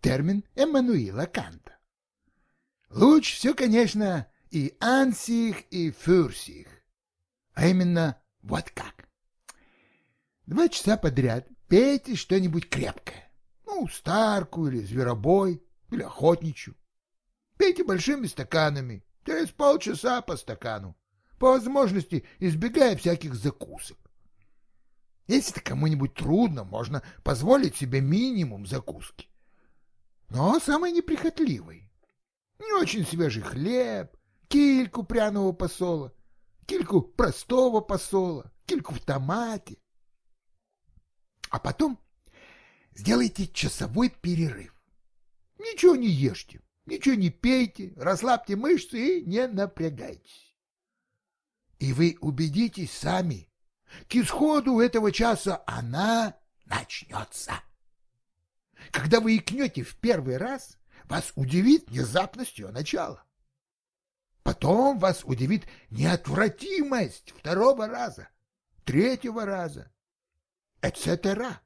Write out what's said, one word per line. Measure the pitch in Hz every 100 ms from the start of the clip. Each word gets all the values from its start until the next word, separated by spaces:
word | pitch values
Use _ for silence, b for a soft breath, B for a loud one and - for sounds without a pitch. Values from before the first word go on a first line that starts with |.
Термин | - 131 151 202 - -
Эммануила | 294 285 247 202 104 101 165
Канта. | - 87 85 - _ _ _ _ _ _ _ _ _ _ _ _
Лучше | 113 233 311 - -
все, | 247 302
конечно, | 254 220 233 208 208 170 - _ _
и | 160 139 -
ансих, | 220 262 269 214 - 233 233 202 -
и | 185 165
фюрсих. | - - 180 147 - - - - - _ _ _ _ _ _ _ -
А | 165
именно | 185 175 175 160 - _ _
вот | 101 - -
как. | - - - - _ _ _ _ b b b b b b b b _ -
Два | 180 339
часа | - - 214
подряд | 165 135 127 113 - - -
пейте | 185 262 285 - 220
что-нибудь | - 190 185 165 -
крепкое. | 135 - - - - - _ _ _ -
Ну, | 403 226
старку | - - 190 220 208 165 165 156
или | 127
зверобой, | 101 117 123 117 120 190 190 175 _ _ _
или | 240
охотничью. | - - 156 170 165 139 - - _ _ _ _ _ _ _ _
Пейте | 392 359
большими | 330 185 160 285 220
стаканами, | - 135 165 156 147 127 104 _ _ -
через | 320 330
полчаса | - 285 302 - 147 254 247
по | - 156
стакану, | - 110 120 110 95 - _ _ _ -
по | 262
возможности | 262 233 277 254 190 160 160 b b
избегая | 185 156 226 240 262 185
всяких | 175 170 160
закусок. | 123 123 - - - - - - _ _ _ _ _ _ _ _ _ _ _ -
Если | 254 -
это | -
кому-нибудь | - 131 156 151 135
трудно, | - - 170 233 143
можно | 98 104 120 143 B B
позволить | - 131 156 269 214 -
себе | 135 135
минимум | 135 175 254 233 151 101 101
закуски. | 131 - - - - - _ _ _ _ _ _ _ _ _ _
Но | 120 160 302
самый | - 294 359
неприхотливый. | 339 339 311 320 320 302 131 - 80 - _ _ _ _ _ _ _
Не | 440
очень | 415 339 226 160
свежий | 165 160 110
хлеб, | 104 123 160 247 247 107 - - _ _ _
кильку | 285 285 262 254 -
пряного | 196 226 214 202 196
посола, | 180 180 - 180 165 131 - _ _ _ _ -
кильку | 381 175 196
простого | - - 233 - - 254 254 220
посола, | 214 196 - 196 185 156 - _ -
кильку | 339 -
в | 135
томате. | - 139 135 196 233 214 - - _ _ _ _ _ _ _ _ _ _ _ _ _ _ _ _ -
А | -
потом | - - 311 247 _ _ _ b b b b b b
сделайте | - 104 233 240 - 190
часовой | - 147 - - 131 247
перерыв. | - 170 170 165 104 - _ _ _ _ _ _ _ _ _
Ничего | 440 415 359 294
не | 233
ешьте, | 156 135 95 - - _ _ -
ничего | - 277 254
не | 180
пейте, | - 240 262 240 - 190 185
расслабьте | 151 190 240 240 - 202
мышцы | 269 339 - 240 254 370
и | 226
не | 202 254
напрягайтесь. | 196 202 - 160 143 - - _ - _ _ _ _ _ _ _ _ _ _ _ _ _ _
И | 135
вы | 131 170 165
убедитесь | 147 131 160 147 233 - 156
сами, | - 151 180 180 110 78 _ _ _ _ B B
к | 240
исходу | 214 - 302 302 262 240
этого | 240 233 214
часа | - 233 208 - 180 -
она | 113 117 135 202 226 220 - _ _ _
начнется. | - - - - 98 101 - - - - _ _ _ _ _ _ _ _ _ _ B B
Когда | - 139 226
вы | 220 220
икнете | - 247 269 -
в | - -
первый | 226 196 131 127
раз, | 220 277 - - _ b b
вас | 165 - -
удивит | 135 160 214 311 -
внезапность | 120 127 139 190 - 254 -
ее | 95
начала. | 107 151 - 165 - _ _ _ _ _ _ _ _ _ _ _ _
Потом | - - 139 202 269 262
вас | 190 175 -
удивит | 127 131 208 - B B
неотвратимость | 110 151 175 - 147 214 - 392 392 285 254 160 - -
второго | - 147 180 240 269 220
раза, | 240 233 - - _ _ _ _ _ -
третьего | 135 220 254 247 226 208
раза, | 196 170 143 - _ _ _ _ _ _ _ _ _
et | 180 -
cetera. | 160 165 196 196 247 -